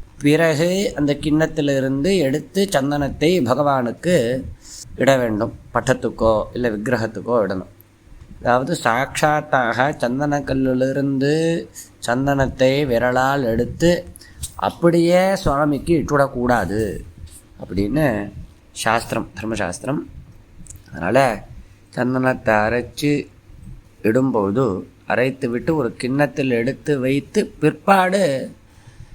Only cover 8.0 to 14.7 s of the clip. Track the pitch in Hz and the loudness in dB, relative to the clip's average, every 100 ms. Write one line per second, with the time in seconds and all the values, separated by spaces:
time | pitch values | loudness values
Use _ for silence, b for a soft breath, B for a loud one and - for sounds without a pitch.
8 | - - - - 117 123 139 170 120 120 | -20 -20 -20 -6 0 0 0 0 0 0
9 | 139 - 156 151 151 135 117 117 139 151 | -2 0 0 0 0 0 0 0 0 0
10 | 120 135 147 143 135 135 131 127 131 139 | -4 -2 -2 -2 -2 0 0 0 0 0
11 | 139 135 139 156 165 165 - B B - | -2 0 0 2 0 -2 -6 B B -10
12 | - 123 139 139 131 - 131 139 143 117 | -4 -2 0 0 0 2 2 2 2 2
13 | 123 127 131 143 120 117 120 - 165 175 | 2 2 2 0 0 0 -2 2 2 2
14 | - - B B B - - | -4 -20 B B B -4 -4